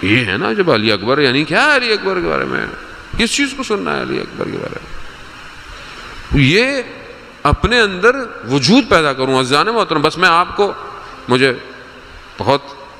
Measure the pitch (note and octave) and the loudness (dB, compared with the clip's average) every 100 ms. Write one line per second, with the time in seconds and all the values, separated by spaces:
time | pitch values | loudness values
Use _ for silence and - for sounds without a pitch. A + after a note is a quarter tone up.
0 | F#2 A#2 A2+ G2 G3 G#3+ F3+ A#2 A2 G#2 | 2 2 2 -2 -2 0 2 4 2 0
1 | G2+ C#3+ C3+ C3 D#3 F3+ C#4+ C#4 B3 G#3 | 2 2 4 2 0 2 4 2 2 -2
2 | F#3+ F#3 E3+ D3+ C2 C2 G#1+ - - - | 0 -2 0 -2 -2 -4 -4 -8 -16 -18
3 | - - A3+ - C#4+ C4+ B3+ G#3 E3+ C#3 | -12 -2 0 0 -2 -2 -4 -2 -2 -4
4 | B1+ - - - - - - - - - | -4 -6 -6 -6 -6 -6 -8 -10 -10 -10
5 | - - - - - - - - - - | -10 -14 -18 -18 -18 -18 -18 -16 -16 -16
6 | - - - C#3+ C3+ F#3 B3+ C#4 A#3+ - | -16 -16 -2 2 4 4 2 0 -6 -12
7 | - - - - D3 - F#3+ A#3+ G#3 F#3 | -18 -18 -20 -2 0 2 2 4 2 4
8 | G#3+ C4+ A#3+ - G#2+ C#3 C3+ A#3+ A3 F3+ | 2 2 -4 -10 -2 0 6 4 6 4
9 | D3+ C3 C3 C3+ B2+ C#3+ F3+ A#3 F#3+ D#3+ | 4 0 2 2 2 2 2 0 0 2
10 | D3 D#3 F3+ E3+ F3 - G3+ - - - | 0 2 4 4 2 0 -2 -2 -12 -14
11 | - - - B2+ C3+ B2 - - - - | -18 -16 0 2 4 0 -8 -18 -20 -20
12 | - - - - G2 C#3+ - - - | -20 -20 -20 -6 0 0 -2 -18 -20